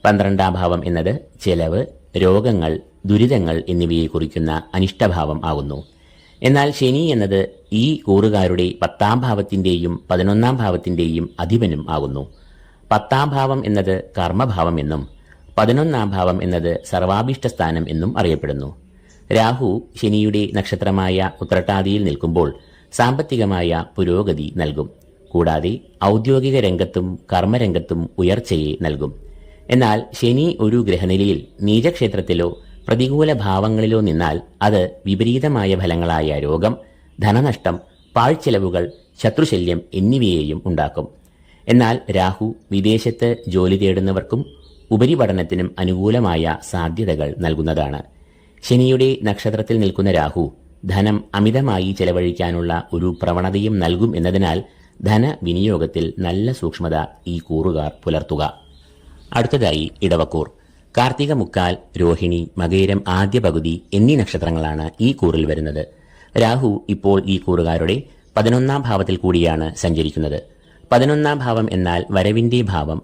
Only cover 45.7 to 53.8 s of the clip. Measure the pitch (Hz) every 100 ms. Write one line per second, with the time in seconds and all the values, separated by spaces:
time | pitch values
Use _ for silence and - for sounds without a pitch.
45.7 | - 92 92 98 120 107 82 80 78 -
46.7 | 92 82 82 104 76 73 69 85 78 80
47.7 | 78 73 71 - - - _ _ _ -
48.7 | 123 127 127 131 131 107 101 113 107 107
49.7 | 113 101 95 98 87 76 87 76 - -
50.7 | - 95 95 104 104 - 101 104 127 135
51.7 | 95 92 95 90 87 90 87 87 85 85
52.7 | 85 - 85 90 85 87 87 92 98 107
53.7 | 104